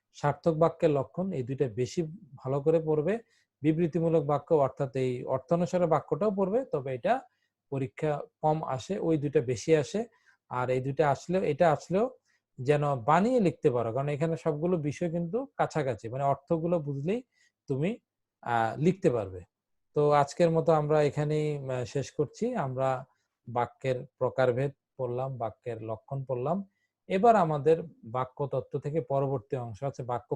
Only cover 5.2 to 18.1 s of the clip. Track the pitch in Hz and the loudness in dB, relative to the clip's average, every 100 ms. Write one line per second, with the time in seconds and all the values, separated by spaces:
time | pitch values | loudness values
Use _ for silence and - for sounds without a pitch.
5.2 | - 131 - 170 175 180 170 151 - 151 | -4 -4 0 0 2 0 2 2 0 -2
6.2 | 214 196 185 233 262 147 135 127 185 262 | 0 0 0 0 -2 -4 -4 -4 0 -2
7.2 | - _ _ _ _ 135 135 - 151 143 | -4 _ _ _ _ -6 -6 -4 -2 -2
8.2 | - _ 156 156 156 131 - 196 165 160 | -8 _ 0 0 -2 -6 -6 -2 0 0
9.2 | 143 147 123 117 - 156 - 202 233 _ | 2 0 0 -2 2 2 2 -4 -6 _
10.2 | _ _ _ 127 127 127 135 135 147 135 | _ _ _ -4 0 0 0 2 2 2
11.2 | - 180 175 147 175 165 - 185 254 - | -2 -2 0 4 4 4 0 0 0 -4
12.2 | _ _ _ - 127 147 147 131 110 165 | _ _ _ -6 0 2 2 0 4 4
13.2 | 220 254 175 - 151 120 117 120 143 143 | 4 4 2 2 2 2 0 -2 -2 -2
14.2 | 165 160 165 147 175 180 147 - 175 170 | -2 0 -2 -2 0 0 -2 -4 -4 -2
15.2 | 170 226 277 - 151 160 135 110 113 127 | -4 -4 -6 -2 -2 0 -2 -4 -8 -2
16.2 | 139 135 _ 165 170 175 147 139 156 233 | -2 -2 _ -2 0 -2 -2 -4 -4 -4
17.2 | - _ _ _ - 135 170 254 _ | -6 _ _ _ -6 -2 -2 -4 _